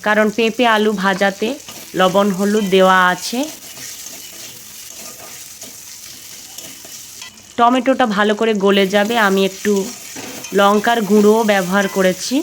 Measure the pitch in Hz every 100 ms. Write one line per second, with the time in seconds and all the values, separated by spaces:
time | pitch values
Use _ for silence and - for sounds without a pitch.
0 | 208 214 214 208 226 220 240 220 214 202
1 | 190 190 196 190 220 285 - - - 170
2 | 185 185 202 180 202 214 202 190 185 185
3 | 180 180 - 240 302 - - - - -
4 | - - - - - - - - - -
5 | - - - - - - - - - -
6 | - 131 - - - - - - - -
7 | - - - - - - 240 254 254 262
8 | 254 202 208 214 226 214 196 196 190 202
9 | 208 240 208 196 190 190 208 202 190 -
10 | - - - - - 190 202 208 208 233
11 | 190 208 208 220 220 196 180 196 196 196
12 | 185 185 - 262